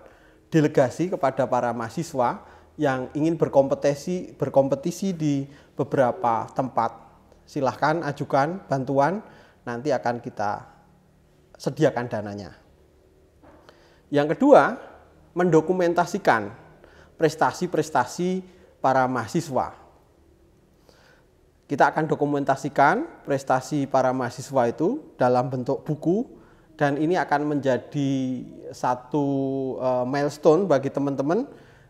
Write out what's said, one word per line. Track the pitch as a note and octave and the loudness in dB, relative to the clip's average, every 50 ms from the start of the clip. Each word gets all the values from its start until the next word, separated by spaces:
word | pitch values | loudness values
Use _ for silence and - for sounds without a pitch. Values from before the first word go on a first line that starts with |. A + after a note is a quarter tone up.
| - - - - _ _ _ _ _ _ | -20 -20 -20 -20 _ _ _ _ _ _
delegasi | - D#3+ D3 D3 D3 - C#3 B2+ - - D#3+ F3+ | 2 4 4 4 4 4 2 2 2 -2 -4 -4
kepada | F#3+ - - C3+ C3 - B2+ A2+ | -4 -2 -2 -2 0 0 -2 0
para | B2+ B2 B2 A#2+ | 0 0 0 0
mahasiswa | A#2 A#2+ A#2 A2 - - D#3+ - - C3+ A#2+ - F3+ G3+ - - - - - _ _ | -2 -4 -6 -8 -6 -8 -8 -6 -2 0 0 0 -2 -4 -10 -20 -20 -20 -20 _ _
yang | - D3+ C#3 C3 C3 B2+ B2 - | -4 -2 -2 0 -2 -4 -6 -4
ingin | D3 D3 D#3+ E3+ D#3+ | -2 0 0 0 0
berkompetisi, | D#3+ C#3 - C#3 C#3 C3+ C#3+ - - C#3+ C#3+ - - F#3 F3+ F#3 - - - | 0 0 4 2 2 2 2 0 0 0 0 -2 -4 -6 -6 -6 -6 -10 -10
berkompetisi | - D3 C#3+ - C#3 C3+ C#3 - - - F3 F3 - - G3 F#3 | -6 -4 0 2 2 2 2 2 -2 -4 -4 -6 -4 -4 -4 -4
di | D#3 D#3 D3+ C#3+ C#3 C#3 C#3 - - - _ _ - | -2 -2 0 0 -2 -4 -6 -12 -20 -20 _ _ -6
beberapa | C#3 - - C3+ C3 A#2+ A2+ - - A#2+ A2+ A2 G#2+ A#2 | -6 -2 0 2 2 2 0 0 0 0 0 0 -2 -4
tempat. | - - C3+ B2 - B2 A2+ A2+ - - - - - _ _ _ - _ _ - | -4 -6 -6 -4 -2 -2 -2 -2 -4 -8 -20 -20 -20 _ _ _ -20 _ _ -12
Silahkan | - D3+ C3 B2+ A2+ - D3 C#3+ D#3 E3+ D#3+ | -8 -4 -2 -2 -2 0 0 0 0 0 -2
ajukan | C#3+ C3+ - C#3+ - - C#3 C3+ D#3 F3+ F#3+ - - | -6 -6 -6 -4 0 0 2 2 0 -2 -6 -6 -4
bantuan, | D3 C#3 B2+ C3+ C#3 C3+ C#3 D3+ F3+ G#3+ G#3 - - - - - _ _ - | -4 -2 -2 0 2 2 2 2 0 -2 -8 -12 -20 -20 -20 -20 _ _ -10
nanti | B2 A#2+ A#2 B2 D3+ C3 | -10 -8 -6 -2 -2 -2
akan | A#2 - A#2 A#2+ A#2+ | 0 0 -2 -4 -4
kita | A#2 C3 - - G#2 G#2 G2+ - - - - _ _ _ _ _ _ _ _ _ _ _ _ _ _ _ - | -6 -10 -8 -4 -4 -4 -4 -6 -8 -14 -20 _ _ _ _ _ _ _ _ _ _ _ _ _ _ _ -16
sediakan | - - D#3+ C3 C#3+ D#3 C3+ - B2+ B2 B2 | -10 -8 -6 -2 2 2 2 2 0 -6 -6
dananya. | - G#2+ G#2 G#2+ G2+ G2+ G2 E2+ - - _ _ _ _ _ _ _ _ _ _ _ _ _ _ _ _ - - - - _ - - _ _ _ _ _ _ - | -6 -8 -8 -8 -10 -12 -12 -14 -18 -20 _ _ _ _ _ _ _ _ _ _ _ _ _ _ _ _ -20 -20 -20 -20 _ -20 -20 _ _ _ _ _ _ -2
Yang | C#3 C#3+ C#3+ D3+ E3 | 0 2 2 2 2
kedua, | - B3+ C#4+ C#4 E3+ C#3 F3 A#3 - - - - - - - _ _ _ _ | 2 6 8 10 10 8 6 2 -4 -10 -16 -20 -20 -20 -20 _ _ _ _
mendokumentasikan | - E3+ F3+ F3+ D#3+ D#3 D#3 D#3+ F#3 F#3 F3+ E3+ F3 F3 F3 E3 - G3 - D#3+ B2+ A2+ G#2 G#2 A2 - - - - - - - - - - - _ | -2 0 2 4 6 4 4 4 2 0 2 0 2 2 0 0 -2 -2 2 2 2 2 2 -4 -10 -16 -20 -20 -20 -20 -20 -20 -20 -20 -20 -20 _
prestasi-prestasi | - E3 D3+ D3 - D3 B2+ - - F3+ E3+ - D#3+ D3+ - - C3+ A#2+ - - - F3 F3+ F#3 F#3 F#3 - - - - - _ _ - | 0 0 0 2 2 0 0 0 -2 -6 -4 -2 -2 -2 0 0 0 0 -2 -2 -6 -4 -4 -4 -4 -6 -10 -18 -20 -20 -20 _ _ 0
para | C3+ C3 C3 B2+ B2+ | 2 4 4 2 2
mahasiswa. | C3 B2 A2+ G#2 - F3 D3+ D3 C3 A#2+ F2+ - - - - - _ _ _ _ _ _ _ _ _ _ _ _ _ _ _ _ _ _ _ _ _ _ _ _ _ _ _ _ _ _ _ _ _ _ _ | 0 -2 -4 -4 -4 -4 -4 -2 -2 -2 -4 -4 -6 -14 -20 -20 _ _ _ _ _ _ _ _ _ _ _ _ _ _ _ _ _ _ _ _ _ _ _ _ _ _ _ _ _ _ _ _ _ _ _
Kita | - C#3+ C3 D#3 C#3 C#3+ | -4 0 2 4 4 4
akan | D#3 D#3 D#3 | 2 0 0
dokumentasikan | D#3 - D3 C#3+ C#3+ C#3+ C#3 C3+ C3+ - - C#3+ - - C#3 D3 F3 A#3 E4 - - - - | 0 0 0 0 0 0 0 0 -2 -2 -2 -4 2 4 4 4 4 2 -2 -6 -10 -12 -8
prestasi | - C#3+ C3+ - - C3 C3 B2+ - D#3+ D3 C3+ C3 | -6 -4 -4 -2 0 -2 -2 -2 -2 -4 -4 -2 0
para | - C3 B2+ C3 | 0 2 2 2
mahasiswa | B2+ C3 B2+ A#2 - - B2 - C#3 C3+ A#2+ A#2+ | 0 -2 -4 -6 -6 -10 -10 -4 0 0 2 2
itu | A#2 - D3+ F#3 B3+ D#4 - - - | 0 0 -2 -2 -2 -4 -8 -10 -4
dalam | - C3 B2 B2 B2+ B2 C#3 | 0 2 2 4 2 2 0
bentuk | C3 B2+ B2 C3 C3+ - - - | -2 -4 -2 -2 -4 -4 -4 -6
buku, | D3+ C#3+ - D#3 F3+ G#3+ B3+ - - - - - - _ _ _ - | -6 -4 0 0 0 0 -2 -4 -10 -20 -20 -20 -20 _ _ _ -6
dan | - D3+ C#3+ C#3 C#3+ | -2 0 0 0 0
ini | D#3 D#3 F3+ | 0 0 0
akan | F3 C#3 - D3 C#3+ D3 D3 D3+ | 0 0 0 0 0 0 0 -2
menjadi | C#3+ B2+ C3+ C3 - - - - D3 C#3 C3+ C#3 C3+ C3 B2+ B2+ A#2+ A2+ G#2+ - - - - C3+ | -2 0 0 0 0 -2 -4 -6 -2 -2 0 0 -2 -2 -4 -6 -6 -10 -12 -16 -16 -16 -16 -10
satu, | - - C3 B2+ B2 - - - D3+ C#3+ C#3 C#3 C3+ C3+ C3+ C3+ C3+ C3+ C3 A#2+ - | -6 -2 -2 -2 -4 -4 -4 -2 -2 0 0 0 -2 -2 -2 -4 -4 -4 -6 -6 -4
eh, | B2 B2+ B2+ B2+ B2 | -2 0 0 0 -2
milestone | B2 C3+ C#3+ C#3+ D3 C#3+ - - E3+ D3+ E3+ G3+ F3+ | -2 -2 -2 -2 -2 -2 2 4 6 6 6 4 2
bagi | D3 C3+ C3 C3+ | 2 2 0 -2
teman-teman | - D3 C#3 C#3 C#3 C3+ C#3 C#3+ E3+ A3 C4+ - - - - - - - - - | -4 -4 -4 -2 -2 -2 -2 0 0 -2 -2 -4 -8 -18 -20 -20 -20 -20 -20 -16